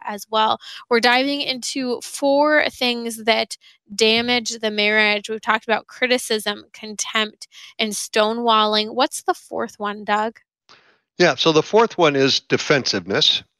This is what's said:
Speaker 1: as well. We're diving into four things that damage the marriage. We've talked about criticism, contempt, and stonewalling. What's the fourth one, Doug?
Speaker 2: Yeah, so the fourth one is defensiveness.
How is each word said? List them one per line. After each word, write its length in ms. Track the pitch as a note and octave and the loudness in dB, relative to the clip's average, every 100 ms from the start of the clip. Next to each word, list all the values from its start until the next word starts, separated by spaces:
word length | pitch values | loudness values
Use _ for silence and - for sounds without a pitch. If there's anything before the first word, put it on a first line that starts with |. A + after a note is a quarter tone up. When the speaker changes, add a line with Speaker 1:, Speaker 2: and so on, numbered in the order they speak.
Speaker 1:
as 220 | - G#3 - | -6 -12 -4
well. 280 | A3 A3 - - - - | 0 0 -2 -6 -20 -2
We're 120 | A#3 | 2
diving 420 | A#3+ B3 C4+ C#4+ | 4 2 0 -4
into 580 | C#4 B3+ - C#4 B3+ A#3+ | -6 -6 -8 -6 -6 -6
four 640 | - - C#4+ C#4 D4+ D4+ - | -10 -4 0 2 4 2 0
things 540 | - B3 A#3 A#3 A3+ | -2 -2 -2 -6 -4
that 340 | A3 A3 A3+ - - _ _ | 0 0 -2 -8 -18 _ _
damage 640 | G3+ A3 A3+ A#3+ B3 A3 A3+ | 0 2 2 2 -2 -2 -4
the 100 | A3 | -4
marriage. 580 | G#3 G#3 G#3+ G#3+ G#3 G3+ | 0 2 4 2 0 -4
We've 100 | A3 | -6
talked 260 | - A3 | -2 -2
about 220 | - G#3+ - | 0 -2 -4
criticism, 800 | - B3 B3 - G#3+ G#3 G#3 - | -4 0 0 0 -4 -4 -8 -12
contempt, 760 | - A3 G#3 - A3 G#3+ - - - - - | -18 -14 -10 -4 -2 -2 -6 -20 -20 -14 -6
and 140 | A3 | -4
stonewalling. 1000 | G#3 - A3+ G#3+ A#3 A#3+ A3 G#3+ G#3+ G#3+ | -4 -4 0 0 0 2 2 4 2 0
What's 280 | A3+ C#4+ - | -2 -2 -2
the 100 | - | -4
fourth 440 | - - - A3+ - | -4 -8 -8 -8 -6
one, 240 | G#3 G#3 | -8 -6
Doug? 360 | G#3 G#3 A3 - _ _ _ - _ _ _ - | -2 -2 -2 -6 _ _ _ -20 _ _ _ 2
Speaker 2:
Yeah, 160 | D3 | 2
so 180 | C3 D#3+ | 4 2
the 100 | D#3 | 2
fourth 360 | - G#3+ A3+ - | 4 4 4 4
one 180 | D#3+ C#3 | 4 4
is 240 | C3+ - | 2 2
defensiveness. 1000 | - B2 - D3 A2+ G#2 F2 B2 - - - _ | 0 -2 2 0 0 -4 -2 2 2 0 -4 _